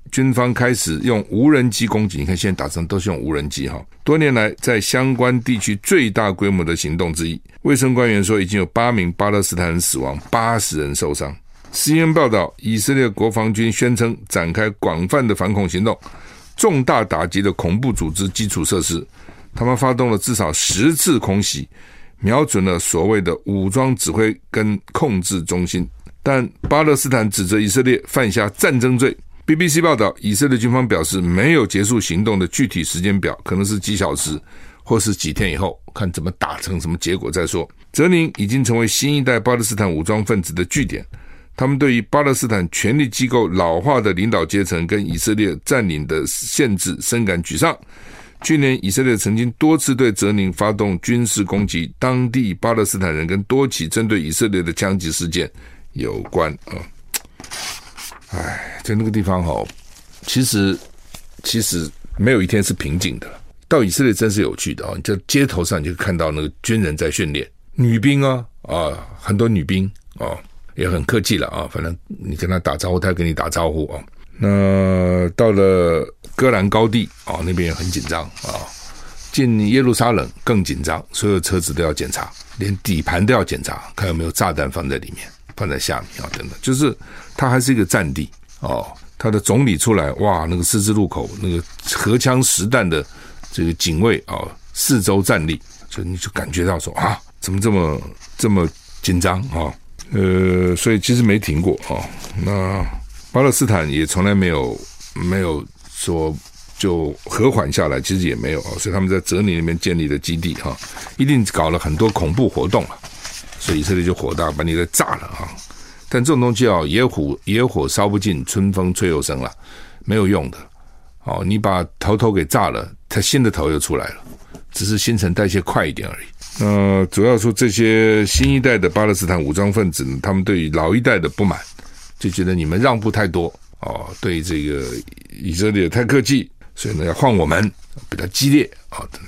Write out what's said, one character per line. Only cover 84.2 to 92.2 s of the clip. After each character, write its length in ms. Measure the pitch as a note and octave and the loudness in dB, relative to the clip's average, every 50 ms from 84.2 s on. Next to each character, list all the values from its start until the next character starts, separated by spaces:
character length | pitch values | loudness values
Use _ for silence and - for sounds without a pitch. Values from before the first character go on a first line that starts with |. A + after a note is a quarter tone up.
| E2 | -4
有 60 | E2 D#2 | -4 -2
炸 200 | - A2 F#2 D#2 | -2 -2 -2 0
弹 180 | D2 C#2+ C2+ | -2 -4 -2
放 160 | C2 F2+ E2 | -4 -4 -4
在 120 | C2+ C2+ C2 | -4 -4 -6
里 120 | - - - | -6 -10 -14
面， 100 | - - - - - - - - | -14 -16 -18 -20 -20 -20 -20 -10
放 100 | - A2+ | -8 -6
在 120 | F2 C#2 C2 | -4 -4 -4
下 260 | - - D2 - - - | -4 -4 -4 -6 -8 -10
面 120 | - - - | -12 -14 -12
啊， 60 | - - | -10 -10
等 100 | - G#1+ - | -10 -10 -12
等， 80 | - - | -12 -6
就 140 | - B2+ C3 | -2 -2 0
是 200 | C3 D3+ C3+ - - - - - - - - - | 2 2 0 0 -4 -10 -18 -20 -20 -20 -16 -6
它 140 | - C#3 C3 | -2 0 2
还 100 | B2 C3 | 2 2
是 140 | B2+ C3+ C3+ | 2 2 2
一 40 | |
个 60 | A2+ G2 | 2 4
战 300 | E2+ - A2 F#2 D2 C2+ | 2 2 2 2 0 -2
地 160 | D#2 C#2+ - - - - - - - | -4 -6 -8 -12 -18 -20 -20 -14 -10
哦。 260 | - - B1+ A#1 - - - - - - - | -6 -4 -4 -4 -6 -8 -14 -18 -20 -20 -10
他 140 | - - A#2 | -4 0 0
的 100 | G#2 G#2 | 0 2
总 240 | - - G2 A#2+ C#3+ | 2 4 4 4 4
理 140 | B2 F#2 D2 | 4 2 2
出 160 | - A#2 A2 | 2 4 4
来， 180 | F#2+ D2+ C#2+ B1+ | 4 2 0 0
哇， 340 | - G2 G#2 F#2+ E2 D#2+ | 0 2 2 2 2 0
那 80 | D#2+ F2 | 0 -2
个 80 | F2 E2+ | 0 0
十 180 | - - G#2+ | 0 0 2
字 120 | G2 G#2+ G#2+ | 2 2 2
路 160 | G#2+ G2+ E2 | 2 2 0
口 220 | - - - G2+ G#2 G2+ | -2 -4 -6 -6 -6 -6
那 80 | G2+ F#2 | -2 -2
个 160 | F2 E2+ - - - - - - - | -2 -2 -4 -6 -12 -12 -8 -6 -4
荷 240 | - - G#2 A2 | -2 0 2 2
枪 240 | B2 | 2